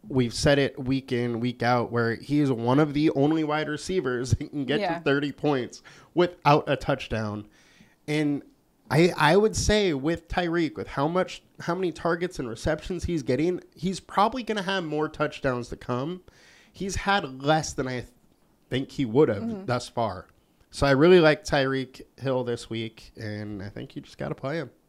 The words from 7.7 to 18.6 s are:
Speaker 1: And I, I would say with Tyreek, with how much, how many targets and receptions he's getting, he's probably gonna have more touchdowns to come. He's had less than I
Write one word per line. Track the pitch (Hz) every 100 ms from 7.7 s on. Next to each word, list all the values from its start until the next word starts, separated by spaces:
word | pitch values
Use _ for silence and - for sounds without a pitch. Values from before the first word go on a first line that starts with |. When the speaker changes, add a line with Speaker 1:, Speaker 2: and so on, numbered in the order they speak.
| _ - _ -
Speaker 1:
And | 151 151 143 - _ _ _ _
I, | 143 175 165
I | 151 185
would | 214
say | 170 - 214 196
with | 139 139 170 _
Tyreek, | - 180 170 156 101
with | 101
how | - 143
much, | 180 180 - _ _
how | - 175
many | 185
targets | - 170 170 175 -
and | 127
receptions | 117 160 151 - 180
he's | - 170
getting, | 135 127 165 180 - -
he's | 180 185
probably | - - 214 254
gonna | 220 214
have | 180 196 160
more | 151 151
touchdowns | - 147 - 139 123 120
to | -
come. | - 123 143 185 - _ - - _
He's | - 190 180
had | 202 196 151 131
less | 139 156 147
than | - 131
I | 123 110 _ _ _ _ _